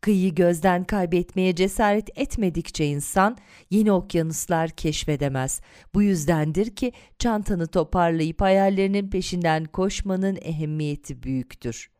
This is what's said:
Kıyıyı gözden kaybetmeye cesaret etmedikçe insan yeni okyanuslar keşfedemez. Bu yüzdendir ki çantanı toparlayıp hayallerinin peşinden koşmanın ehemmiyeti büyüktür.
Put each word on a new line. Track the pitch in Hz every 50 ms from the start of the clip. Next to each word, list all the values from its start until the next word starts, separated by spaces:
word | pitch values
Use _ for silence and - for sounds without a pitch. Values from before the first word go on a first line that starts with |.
Kıyıyı | - 214 208 190 180 190 165
gözden | 156 180 175 175 165 156 196 180 175 180
kaybetmeye | - - 208 180 175 175 175 180 - - 190 185 185 180
cesaret | 165 185 190 - - 226 208 202 214 214 - - -
etmedikçe | 277 - - - 214 180 147 165 160 - - - 156
insan | 147 143 143 143 - - 196 190 208 247 - _ _ - - _ _
yeni | 180 214 220 214 202
okyanuslar | 180 180 - - 175 160 160 160 - - - 180 165 160 165
keşfedemez. | 156 - - 160 151 - - - 151 135 143 143 135 131 131 135 - - - - - - - - -
Bu | 196 208
yüzdendir | 202 190 170 147 143 170 156 151 156 156 180 208 233 214
ki | - - 247 - - - _ - _
çantanı | - 240 220 214 202 - 208 175 165
toparlayıp | 160 - 185 160 - - 185 175 170 165 165 160 160 165 -
hayallerinin | 202 190 190 196 196 196 196 190 196 196 196 202 202 196
peşinden | 196 185 180 - - 180 175 165 156 160 160
koşmanın | 156 - - 185 202 202 - - 196 190 185 190 196 190 - -
ehemmiyeti | - 165 151 156 151 151 156 151 147 147 143 - - 139 123 120
büyüktür. | 127 135 131 123 _ - - - 120 113 - - _ _ _